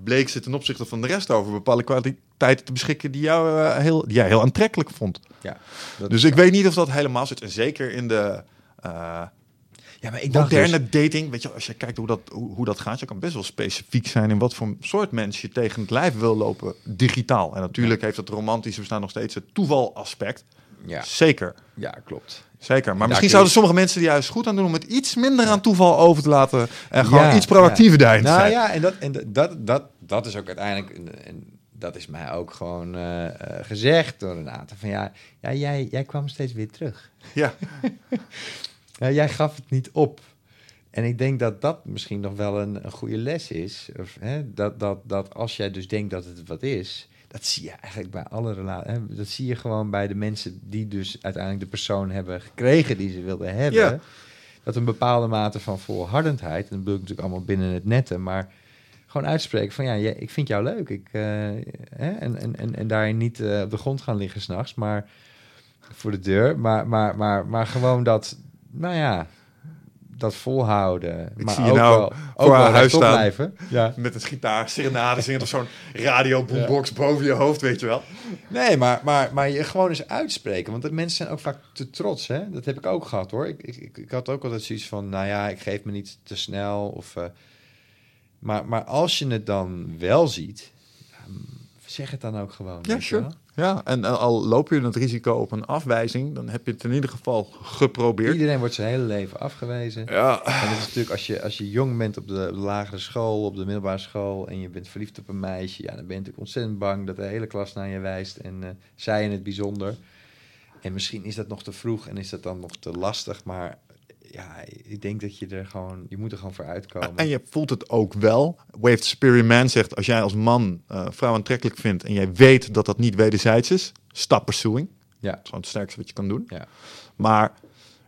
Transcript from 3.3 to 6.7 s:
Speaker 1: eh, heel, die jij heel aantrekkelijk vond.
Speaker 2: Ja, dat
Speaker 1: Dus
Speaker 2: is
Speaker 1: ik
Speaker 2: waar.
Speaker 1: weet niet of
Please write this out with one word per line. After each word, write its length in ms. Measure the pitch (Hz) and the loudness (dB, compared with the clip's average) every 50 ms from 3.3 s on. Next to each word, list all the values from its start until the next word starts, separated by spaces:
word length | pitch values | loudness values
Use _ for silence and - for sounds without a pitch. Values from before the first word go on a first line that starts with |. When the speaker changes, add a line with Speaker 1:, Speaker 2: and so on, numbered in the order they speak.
| 160 165 165 160 156 156 | 2 4 4 2 2 2
Speaker 1:
eh, 160 | 156 - - | 2 2 2
heel, 300 | 139 143 156 160 160 - | 2 4 4 4 4 2
die 100 | - 104 | 2 4
jij 100 | 120 117 | 4 6
heel 140 | 92 104 113 | 6 6 6
aantrekkelijk 500 | 110 127 - - 208 220 - - 156 - | 6 6 4 4 2 2 2 0 -2 -2
vond. 300 | - - - 98 87 - _ _ - _ - | -2 -6 -4 -4 -4 -6 _ _ -20 _ -14
Speaker 2:
Ja, 140 | 95 - - - - - - - - - - | -14 -14 -14 -16 -20 -18 -16 -16 -16 -12 -8
dat 120 | - 101 | -4 0
Speaker 1:
Dus 80 | 92 110 117 | 2 6 6
Speaker 2:
is 60 | 160 | 6
Speaker 1:
ik 40 | 139 | 10
Speaker 2:
waar. 100 | 139 180 | 10 10
Speaker 1:
weet 80 | 185 185 | 10 10
niet 140 | 196 196 | 8 6
of 80 | 190 | 4